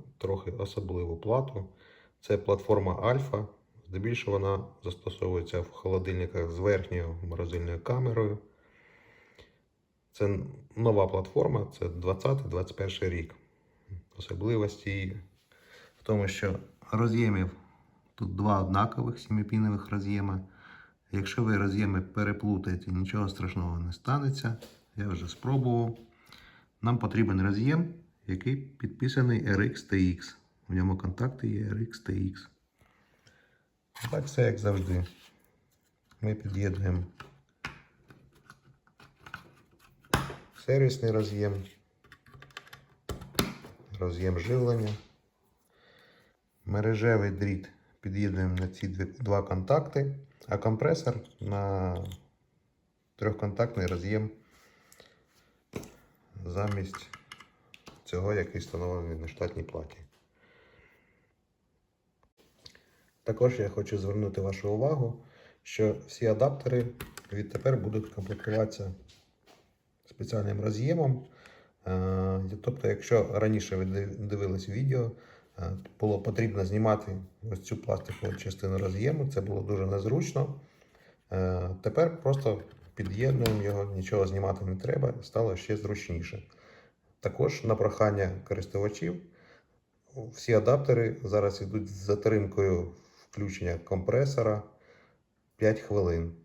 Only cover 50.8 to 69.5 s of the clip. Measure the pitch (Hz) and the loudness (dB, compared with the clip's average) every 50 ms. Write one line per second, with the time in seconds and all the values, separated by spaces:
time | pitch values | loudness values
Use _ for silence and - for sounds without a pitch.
50.8 | 139 156 165 165 - 123 113 113 - - - - 98 98 98 101 98 98 98 95 | 2 2 2 2 0 -2 -4 -4 -6 -12 -14 -10 -6 -4 -2 -2 -2 0 0 0
51.8 | 92 92 90 90 92 92 92 - - _ _ _ _ _ _ _ _ _ _ _ | 0 -2 -2 -4 -6 -8 -10 -14 -18 _ _ _ _ _ _ _ _ _ _ _
52.8 | _ _ _ _ _ _ _ - 107 107 104 - - 104 98 - 117 - - 98 | _ _ _ _ _ _ _ -2 -2 -2 0 0 -2 -2 0 0 0 0 0 0
53.8 | 90 90 92 85 87 98 107 107 110 107 - - - _ _ _ _ _ _ _ | 0 0 0 -2 0 0 0 0 0 -2 -4 -10 -20 _ _ _ _ _ _ _
54.8 | _ _ - - - - _ _ _ _ _ _ _ _ _ _ _ _ - - | _ _ -20 -20 -20 -20 _ _ _ _ _ _ _ _ _ _ _ _ -14 -12
55.8 | - - - - - _ _ _ _ _ - 95 90 87 87 95 101 104 101 98 | -12 -14 -18 -20 -20 _ _ _ _ _ -16 -12 -10 -6 -4 -2 -2 -2 -2 -2
56.8 | 92 95 95 - - - - - _ _ - - - _ _ _ _ _ - - | -4 -6 -8 -12 -14 -16 -20 -20 _ _ -20 -20 -20 _ _ _ _ _ -20 -20
57.8 | _ - - - - - - 90 95 101 104 101 85 - - 92 - - - 85 | _ -20 -20 -20 -12 -8 -6 -4 -2 0 0 0 -2 -2 -6 -8 -8 -8 -6 -6
58.8 | 87 90 90 87 85 82 82 80 80 80 - - 87 87 - - 82 - - 82 | -4 -4 -4 -4 -6 -6 -8 -8 -8 -10 -8 -6 -6 -6 -4 -6 -10 -8 -8 -10
59.8 | 76 73 - - - - _ _ _ _ _ _ _ _ _ _ _ _ _ - | -10 -12 -14 -20 -20 -20 _ _ _ _ _ _ _ _ _ _ _ _ _ -20
60.8 | - _ _ _ _ _ _ _ _ _ _ _ _ _ _ _ _ _ _ _ | -20 _ _ _ _ _ _ _ _ _ _ _ _ _ _ _ _ _ _ _
61.8 | _ _ _ _ _ _ _ _ _ _ _ _ _ _ _ _ - - - - | _ _ _ _ _ _ _ _ _ _ _ _ _ _ _ _ -20 -20 -20 -20
62.8 | _ _ _ _ _ _ _ _ _ - 110 - 123 127 120 - 104 98 - 107 | _ _ _ _ _ _ _ _ _ -4 2 4 4 4 4 2 0 -2 -2 -4
63.8 | 101 - 107 98 92 98 101 107 107 98 95 98 95 98 95 95 - 101 104 107 | -4 -2 -2 -2 0 0 0 0 0 -2 -2 -2 -2 -2 -2 -2 -2 -2 0 2
64.8 | 127 143 156 143 120 113 113 - - - - - - - - _ _ - - - | 2 2 2 2 0 -2 -4 -6 -12 -20 -20 -20 -20 -20 -20 _ _ -8 -2 2
65.8 | 110 107 104 - - - - - 120 113 110 104 131 139 139 - - 127 127 123 | 2 2 2 0 -6 -14 -6 0 2 2 4 4 4 2 2 0 -2 0 0 0
66.8 | 117 120 - - - - - - - - 101 104 104 - - - - 135 131 107 | 0 -2 -6 -10 -14 -16 -16 -18 -14 -8 -6 -6 -6 -6 -6 -2 0 2 2 2
67.8 | 95 107 107 110 104 - - 104 95 95 107 - - 110 104 110 107 107 - - | 0 -2 -2 -4 -4 -6 -8 -10 -8 -8 -8 -6 -4 -2 0 2 0 0 -2 -6
68.8 | 101 95 92 - - - - - _ _ _ _ _ - | -8 -8 -8 -10 -14 -20 -20 -20 _ _ _ _ _ -20